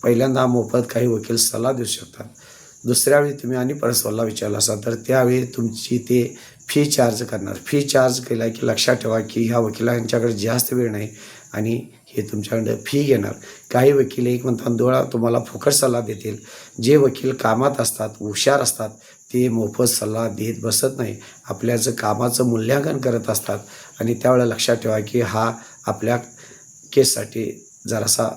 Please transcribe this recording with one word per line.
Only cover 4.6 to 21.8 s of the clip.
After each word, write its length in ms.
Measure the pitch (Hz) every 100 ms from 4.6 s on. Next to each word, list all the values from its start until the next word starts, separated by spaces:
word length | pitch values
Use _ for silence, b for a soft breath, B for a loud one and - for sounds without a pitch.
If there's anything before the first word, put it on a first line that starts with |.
| 110 107 110
तर 80 |
त्यावेळी 500 | 117 - 131 123 127
तुमची 540 | 123 - 117 110 - 120
ते 380 | - 123 120 B B B -
फी 220 | 147 147
चार्ज 320 | 143 120 110
करणार. 320 | 120 107 98 98 -
फी 160 | 143
चार्ज 380 | 143 135 127 127
केला 280 | 123 113 117
की 180 | 113 120
लक्षात 300 | 110 - 120
ठेवा 240 | 113 113
की 260 | 110 117 117
ह्या 120 | 117
वकिलांच्याकडे 720 | 110 104 113 120 113 120 117
जास्त 400 | 104 107 120 -
वेळ 180 | 123 117
नाही 180 | 104 104 B B B B
आणि 340 | 104 110 117 - B _
हे 160 | -
तुमच्याकडं 540 | 104 104 104 113 110 113 -
फी 160 | 139
घेणार. 320 | 147 120 101 - B B B
काही 220 | 123 135
वकील 340 | 139 131 - 123
एक 180 | 123
म्हणतात, 260 | 127 117 123
दोन 220 | 117 123
वेळा 120 | 127
तुम्हाला 360 | 131 120 117 117 117
फुकट 260 | 110 143
सल्ला 280 | 143 131 120
देतील. 360 | 110 101 110 101 B B B -
जे 140 | 117 147
वकील 360 | 135 - 131
कामात 480 | 127 113 113 139 -
असतात, 300 | 117 - 110 -
हुशार 400 | 104 101 135 139
असतात, 300 | 123 - 110 - B B _
ते 140 | 123 123
मोफत 340 | 113 104 -
सल्ला 460 | 120 - 107 110 117
देत 260 | 101 110 -
बसत 340 | 117 107 135 135
नाही, 180 | 113 107 B B
आपल्याचं 460 | - 98 117 120